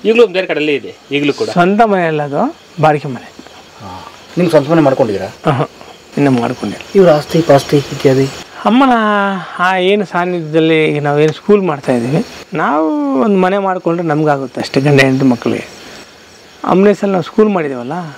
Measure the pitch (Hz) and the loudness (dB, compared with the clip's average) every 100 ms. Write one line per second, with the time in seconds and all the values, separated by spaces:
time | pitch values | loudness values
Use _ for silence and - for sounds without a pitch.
0 | 202 226 226 180 180 151 151 139 - - | 2 4 4 2 -2 -2 -2 -2 -6 -18
1 | - 139 143 135 110 180 180 208 226 190 | -6 -2 -2 -2 -2 2 2 4 2 2
2 | 165 156 147 143 247 - - - 156 151 | 0 -2 -4 -2 -4 -6 -16 0 0 0
3 | 143 120 - - - - - - 98 90 | -4 -10 -14 -20 -20 -20 -20 -20 -16 -16
4 | - - - - 175 151 139 165 143 131 | -18 -20 -10 -2 2 2 2 2 2 2
5 | 120 98 95 - - 135 156 - - - | 0 -2 -8 -4 -2 -2 -4 -8 -20 -20
6 | - - 143 123 120 127 - 190 - 202 | -10 0 2 2 -2 -4 -8 -8 0 4
7 | 175 151 143 165 160 139 - 147 135 135 | 4 4 2 -2 4 2 4 -2 -2 -2
8 | 139 131 135 - - - 208 233 269 233 | 0 2 0 -4 -18 -6 0 2 2 2
9 | 214 208 196 190 160 - 180 190 180 208 | 0 0 -2 -6 -10 -2 -2 2 2 0
10 | 190 175 180 175 156 160 160 160 156 147 | 0 -2 -2 -4 -2 0 2 2 2 0
11 | 143 147 156 147 - 208 185 139 - 123 | 0 2 0 0 2 2 2 -4 -2 -2
12 | 120 151 262 - - 160 196 294 320 302 | 0 -2 -4 -12 -10 -4 -2 0 0 -2
13 | 285 269 226 196 185 202 196 185 175 170 | -2 0 2 2 2 0 -2 -4 -2 -2
14 | 170 147 151 139 131 - 113 139 143 139 | -2 0 0 0 -4 -8 -4 0 2 4
15 | 135 131 135 120 120 107 - - - - | 4 2 2 2 -2 -6 -8 -20 -20 -20
16 | - - - - - - - 180 202 196 | -20 -20 -20 -20 -20 -10 0 2 4 2
17 | 202 190 156 - 214 190 147 131 120 175 | 0 -2 -2 2 2 2 -4 -6 -8 -10
18 | 165 | -10